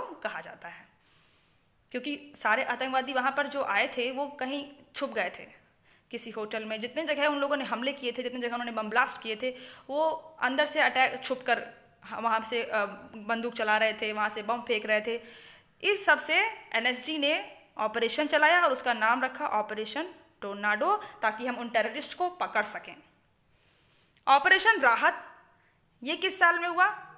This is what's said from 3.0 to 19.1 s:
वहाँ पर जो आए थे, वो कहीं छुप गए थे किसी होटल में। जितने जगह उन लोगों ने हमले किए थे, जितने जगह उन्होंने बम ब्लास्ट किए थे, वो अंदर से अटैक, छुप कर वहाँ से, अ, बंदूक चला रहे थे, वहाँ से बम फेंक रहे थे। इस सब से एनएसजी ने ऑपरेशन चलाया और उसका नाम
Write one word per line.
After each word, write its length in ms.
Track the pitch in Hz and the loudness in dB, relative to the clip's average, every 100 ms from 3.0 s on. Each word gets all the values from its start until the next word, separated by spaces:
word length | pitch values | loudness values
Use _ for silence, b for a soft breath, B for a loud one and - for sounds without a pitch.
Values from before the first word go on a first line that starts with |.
| 254 | 0
वहाँ 180 | 254 262 | 0 0
पर 160 | 269 277 | 0 -2
जो 160 | 277 | -2
आए 240 | - 202 285 | 0 0 0
थे, 240 | 254 240 | -2 -4
वो 160 | 262 285 | -4 -6
कहीं 440 | - 262 285 285 - - - | -6 -6 -6 -8 -16 -16 -8
छुप 180 | 269 | -6
गए 160 | 220 175 - | -4 -4 -8
थे 80 | - - _ _ b b _ | -16 -20 _ _ b b _
किसी 180 | 240 233 | -12 -10
होटल 360 | 220 214 220 220 | -8 -6 -6 -6
में। 160 | 220 | -6
जितने 220 | 240 277 | -6 -4
जगह 240 | 311 285 294 | -2 2 2
उन 120 | 285 | 2
लोगों 180 | 277 277 | 0 0
ने 80 | 220 | -2
हमले 280 | 226 262 | -4 -4
किए 180 | 277 247 | -4 -6
थे, 120 | 247 | -4
जितने 160 | 240 247 | -6 -6
जगह 140 | 240 | -4
उन्होंने 180 | 240 240 | -4 -4
बम 180 | 220 214 | -4 0
ब्लास्ट 320 | 233 269 - | 2 2 -2
किए 140 | 226 214 | -8 -4
थे, 140 | 254 254 B B - | -6 -6 B B -4
वो 220 | 285 320 311 - - | 0 2 0 -8 -4
अंदर 240 | 254 269 294 | 0 2 0
से 160 | 302 | 2
अटैक, 420 | 254 262 254 247 | 4 4 2 0
छुप 180 | - 254 | -4 -4
कर 260 | - 233 - - - _ - | 0 0 -2 -16 -20 _ -12
वहाँ 260 | 220 226 220 | -4 0 0
से, 240 | 220 240 | 0 -4
अ, 220 | - 220 202 196 - 220 | -2 -2 -2 -6 -16 -10
बंदूक 380 | 208 226 233 | -4 -2 -2
चला 240 | 233 214 214 | -2 2 4
रहे 160 | 220 | 2
थे, 200 | 214 214 | 0 -4
वहाँ 160 | 214 214 | -2 -2
से 120 | 214 | -2
बम 200 | 208 240 | -4 -2
फेंक 240 | 233 214 214 | -2 -2 2
रहे 160 | 214 | 0
थे। 200 | 220 233 B B B B B _ | 0 -6 B B B B B _
इस 220 | 381 403 349 | 0 2 4
सब 140 | 302 | 4
से 160 | - 339 440 - - | 4 2 2 -4 -6
एनएसजी 440 | 226 247 247 302 311 | -2 0 -2 -4 0
ने 400 | 285 349 415 - - - | 0 0 -4 -16 -14 -4
ऑपरेशन 500 | 214 233 233 302 302 | -4 0 0 0 2
चलाया 360 | 302 302 349 | 6 6 6
और 80 | 330 | 4
उसका 220 | 254 254 | 2 0
नाम 300 | 226 220 | 2 2